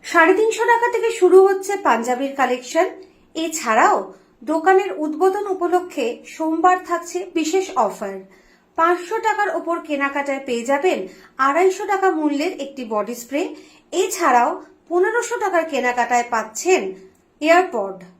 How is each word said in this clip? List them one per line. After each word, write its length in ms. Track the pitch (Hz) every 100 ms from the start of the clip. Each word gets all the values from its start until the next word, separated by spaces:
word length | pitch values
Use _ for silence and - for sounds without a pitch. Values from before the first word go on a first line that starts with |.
সাড়ে 300 | - 339 330 370
তিনশো 240 | 440 440 480
টাকা 140 | 466 466
থেকে 160 | 466 440 -
শুরু 180 | 359 370 381
হচ্ছে 260 | 381 - 392 320
পাঞ্জাবির 460 | 226 233 247 277 269
কালেকশন। 460 | 247 247 - 330 427 - - _ _ -
এছাড়াও 520 | 320 320 240 220 359 240 190 - _ _ 226
দোকানের 380 | 320 320 381 403 -
উদ্বোধন 400 | 302 302 381 392 415
উপলক্ষে 520 | 370 339 359 349 - 233 - -
সোমবার 420 | - 320 320 359 370 359
থাকছে 300 | 339 339 359 - 330
বিশেষ 280 | 311 381 370 - 214
অফার। 280 | - 202 196 190 _ _ _ _ -
পাঁচশো 380 | 330 349 - 440 440
টাকার 240 | 415 403 339
ওপর 180 | - 339 330
কেনাকাটায় 560 | 285 277 285 285 - 277
পেয়ে 220 | 233 233
যাবেন 280 | 285 359 262 185 - - _ 269
আড়াইশো 380 | 294 381 370 415
টাকা 160 | 392 381 320
মূল্যের 340 | 302 277 330 -
একটি 180 | 277 - 233
বডি 240 | 214 208 240
স্প্রে। 200 | - 277 359 - - _ _ 320
এছাড়াও 480 | 427 - 330 240 254 370 - _ _
পনেরোশো 460 | 339 403 466 453 480
টাকার 200 | 415 349 320
কেনাকাটায় 540 | 277 247 247 233 247 240
পাচ্ছেন 500 | 233 214 - 339 359 196 190 - _ _ _
এয়ারপড। 560 | 302 349 359 254 196 190 - _